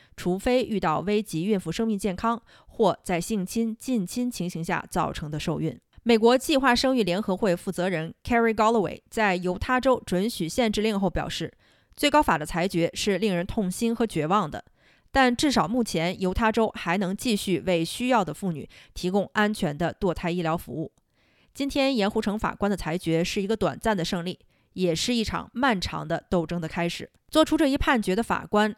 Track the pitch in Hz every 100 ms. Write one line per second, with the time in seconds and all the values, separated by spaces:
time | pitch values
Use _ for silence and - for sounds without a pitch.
0 | _ - 180 185 247 254 - 202 175 156
1 | 180 208 208 160 190 196 - 190 226 202
2 | 208 180 226 233 - - - - 196 -
3 | - 170 - 214 190 226 226 220 - 240
4 | 180 247 247 - 175 165 170 165 - 180
5 | 160 - 151 151 - 151 156 - _ -
6 | 233 226 233 254 - 269 262 240 262 262
7 | 180 180 214 185 208 175 196 175 185 165
8 | 165 - - 233 226 214 220 233 170 -
9 | _ 233 208 180 180 180 - 254 262 247
10 | - 180 220 - 165 - 226 208 220 196
11 | 190 165 160 - 165 - _ _ _ -
12 | 294 294 294 160 156 170 185 170 165 -
13 | 208 180 214 175 180 226 185 - 233 233
14 | 226 165 151 208 151 101 - _ _ _
15 | _ 269 254 247 302 240 160 247 226 170
16 | 170 170 185 185 226 226 220 - 170 190
17 | 180 208 262 202 - 170 185 170 170 -
18 | 247 240 160 147 190 151 - - - -
19 | 175 196 - - 208 214 165 147 170 -
20 | 190 156 175 175 160 170 - 147 - -
21 | _ _ _ _ _ - 277 285 269 247
22 | 196 220 208 214 180 - 202 190 156 175
23 | 160 160 185 208 196 220 175 - 226 196
24 | 165 180 175 - _ _ _ 180 180 165
25 | - 240 208 165 - 233 269 196 - 156
26 | 156 170 - 180 160 175 156 - 170 -
27 | - _ _ 311 311 311 285 277 - 254
28 | 190 190 240 - - 208 214